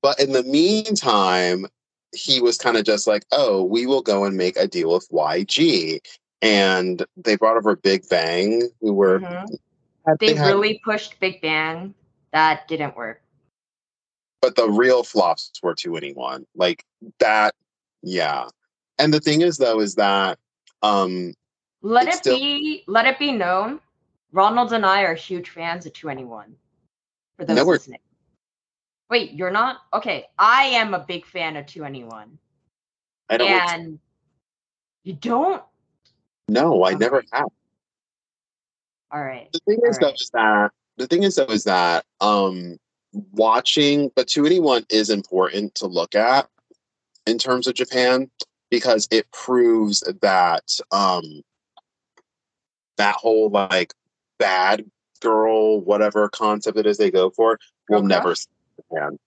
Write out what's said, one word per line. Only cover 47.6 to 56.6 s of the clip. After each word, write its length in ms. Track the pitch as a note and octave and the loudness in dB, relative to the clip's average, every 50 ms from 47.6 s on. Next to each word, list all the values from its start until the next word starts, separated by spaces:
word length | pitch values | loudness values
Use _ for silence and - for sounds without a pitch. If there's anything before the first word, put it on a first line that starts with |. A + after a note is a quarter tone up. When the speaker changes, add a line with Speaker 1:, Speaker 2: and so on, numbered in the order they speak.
| A#2+ | -2
Speaker 1:
of 60 | C3 A#2+ | -4 -4
Japan, 560 | - B2+ - B2+ B2+ B2+ B2 B2+ C3 C3+ C3 _ _ - _ _ _ _ _ | -4 -6 -4 -2 0 2 2 2 0 -2 -6 _ _ -18 _ _ _ _ _
because 380 | B2 A#2 - B2+ A#2 A2 - - | -2 0 2 2 0 0 0 0
it 180 | A2+ A2+ - _ | 0 0 0 _
proves 720 | - - - - B2+ B2 A#2+ A#2 A2+ A2+ A2 G#2 G2+ - - - G2 G2 | -14 -16 -4 0 2 4 4 4 4 2 2 0 0 -2 -2 -4 -6 0
that, 580 | - G2+ F#2+ F#2 F2 E2+ E2 D#2 _ - - - - _ | 0 2 4 4 2 2 0 -2 _ -6 -8 -8 -6 _
um, 500 | - G2 G2+ F#2+ F#2 F2+ D#2+ D#2 D2+ D2+ - _ _ _ _ _ _ - _ _ _ _ _ _ _ _ _ _ _ _ _ _ _ _ _ _ _ _ _ _ _ | -2 0 2 2 0 -2 -4 -10 -18 -20 -20 _ _ _ _ _ _ -20 _ _ _ _ _ _ _ _ _ _ _ _ _ _ _ _ _ _ _ _ _ _ _
that 180 | - G#2 G2+ G#2 | 0 0 0 0
whole, 340 | - - A2+ A2+ A2 A2 G#2+ | 0 0 2 2 4 2 2
like, 440 | G2+ G2+ G2 F#2+ F#2+ F#2 F2 _ - _ _ _ _ _ _ _ _ | 2 0 0 2 0 -2 -2 _ -8 _ _ _ _ _ _ _ _
bad 520 | _ A2+ G2 F#2 F#2 F#2 F#2+ G#2+ G#2+ A2 G#2+ _ _ _ _ _ _ | _ 0 0 2 2 2 2 0 0 -4 -14 _ _ _ _ _ _
girl, 600 | - A#2 A2 A2 A2 A2+ A2 A2 A2 A2 A2 G#2 | -2 0 2 2 2 2 2 2 4 4 2 0
whatever 480 | F2+ F2+ G#2 G#2 G#2+ G#2 G#2 G#2+ G#2 G#2 | 2 0 2 2 2 2 2 2 0 0
concept 480 | - - A2+ G#2+ G#2 G#2 | -2 -2 0 0 0 0